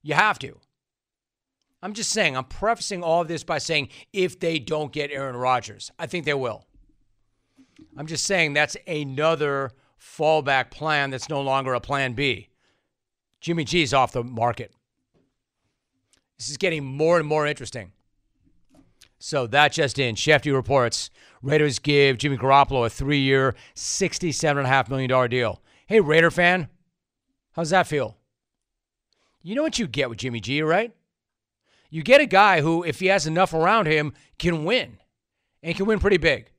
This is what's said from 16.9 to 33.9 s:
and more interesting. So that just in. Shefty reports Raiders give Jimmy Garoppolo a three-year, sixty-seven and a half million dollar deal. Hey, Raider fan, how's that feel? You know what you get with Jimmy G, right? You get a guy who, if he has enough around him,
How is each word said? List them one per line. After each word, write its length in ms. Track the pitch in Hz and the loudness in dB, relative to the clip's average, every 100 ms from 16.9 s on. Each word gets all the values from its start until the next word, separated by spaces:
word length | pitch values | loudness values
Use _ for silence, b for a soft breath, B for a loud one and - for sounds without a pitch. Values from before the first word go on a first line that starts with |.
| 135 160 175 | 0 4 4
and 80 | 151 | 2
more 180 | 156 | 0
interesting. 460 | 147 147 117 123 92 _ _ _ _ _ _ _ _ _ _ _ _ _ | 0 -4 -10 -12 -14 _ _ _ _ _ _ _ _ _ _ _ _ _
So 260 | - 147 120 | -6 -4 0
that 240 | 139 147 | 4 4
just 280 | - 139 135 | 2 -2 0
in. 160 | 127 | -2
Shefty 360 | 104 151 147 151 | -2 2 2 4
reports 600 | 135 - 143 117 - - b b b | -2 2 2 2 -2 -10 b b b
Raiders 340 | 127 151 147 120 | 0 2 2 0
give 400 | 147 143 139 120 | 2 4 4 2
Jimmy 200 | 147 135 | -2 -2
Garoppolo 500 | 135 139 139 135 117 | 4 6 6 2 -2
a 20 | |
three-year, 640 | - 139 147 135 135 135 - B | -2 -2 0 2 4 2 -2 B
sixty-seven 840 | - - - 185 - 175 131 160 143 | -12 -8 -4 -4 -2 -4 -2 0 0
and 60 | |
a 40 | 131 | 2
half 200 | 135 120 | 2 0
million 200 | 135 131 | -4 0
dollar 180 | 131 123 | 2 2
deal. 340 | 123 113 101 b b | 0 -2 -4 b b
Hey, 140 | b 214 | b 2
Raider 320 | 151 160 170 | 4 4 4
fan, 380 | 170 175 180 135 _ _ _ _ _ _ _ _ | 4 2 2 -4 _ _ _ _ _ _ _ _
how's 180 | - 160 | -8 0
that 160 | 185 | 0
feel? 320 | 165 147 110 - _ _ _ _ _ _ _ _ _ _ _ _ | 2 -2 -4 -10 _ _ _ _ _ _ _ _ _ _ _ _
You 100 | 160 | -6
know 80 | 240 | -2
what 160 | 311 - | -2 -2
you 80 | 180 | -4
get 220 | 135 131 | -2 -4
with 100 | 113 | -4
Jimmy 200 | 131 117 | -6 -6
G, 240 | 101 143 | -4 -2
right? 320 | 156 180 233 _ _ _ _ _ _ _ _ _ _ | 0 0 -2 _ _ _ _ _ _ _ _ _ _
You 120 | 156 | -8
get 160 | 156 269 | 4 6
a 60 | |
guy 360 | 269 190 208 175 | 6 6 6 4
who, 220 | 147 165 | 2 0
if 160 | 170 - | -2 -2
he 60 | |
has 200 | 185 196 | 0 2
enough 280 | 156 160 185 | 0 0 0
around 320 | 160 170 220 | 2 2 2
him, 280 | 165 | 2